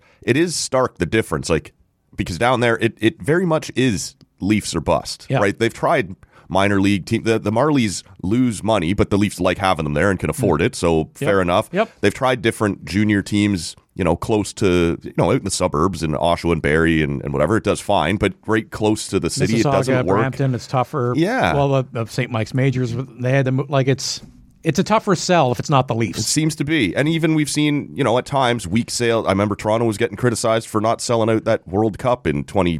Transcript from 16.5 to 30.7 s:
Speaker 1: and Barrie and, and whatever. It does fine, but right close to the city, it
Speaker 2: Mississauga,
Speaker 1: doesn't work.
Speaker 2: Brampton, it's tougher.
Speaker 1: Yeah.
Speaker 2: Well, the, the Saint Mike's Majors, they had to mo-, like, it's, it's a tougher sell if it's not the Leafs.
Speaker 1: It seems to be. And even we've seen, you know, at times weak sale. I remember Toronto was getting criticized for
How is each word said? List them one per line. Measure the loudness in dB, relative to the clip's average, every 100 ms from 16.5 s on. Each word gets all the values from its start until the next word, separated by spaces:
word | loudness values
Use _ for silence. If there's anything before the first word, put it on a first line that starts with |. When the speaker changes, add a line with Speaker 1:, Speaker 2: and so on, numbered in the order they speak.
Speaker 1:
and | 0
Barrie | 2 2 4 2
and, | 0 -2
and | -4
whatever. | 0 2 2
It | 0
does | -2
fine, | 0 0 0 0
but | -2 -2 -2
right | -2 -2
close | -2 0 0 -2
to | -2
the | -2
city, | -2 0 2
it | 2
Speaker 2:
Mississauga, |
Speaker 1:
doesn't | 2 2 0 2
work. | 0
Speaker 2:
Brampton, | 0 -2 -2 -2
it's | -2
tougher. | -2 -2 -2 -2 0
Speaker 1:
Yeah. | 0 0 0
Speaker 2:
Well, | 2 2
the, | 0 -2
the | -6 -6
Saint | -4 -4
Mike's | -4 -2
Majors, | 0 0 0 -2 -4
they | -8 -6 0
had | 0 2
to |
mo-, | 0 0
like, | 0 2
it's, | 0 -2 -10 -14 -20 -20 _
it's | -2 0
a |
tougher | 2 0 2 0
sell | 2 2 2
if | 0
it's | 0
not | 2 2
the | 0
Leafs. | -2 -2
Speaker 1:
It |
seems | -2 0 0 0
to |
be. | -2 0 0 0
And | 0
even | 2 2 2
we've | 0
seen, | 0 0 0 -4 -2
you |
know, | 0 0
at | 0
times | 0 0 0 -2
weak | -2 -2
sale. | -2 0 2 2
I |
remember | 2 0 0
Toronto | 0 0 0
was | 0
getting | -2 0
criticized | 0 0 0 0
for | 0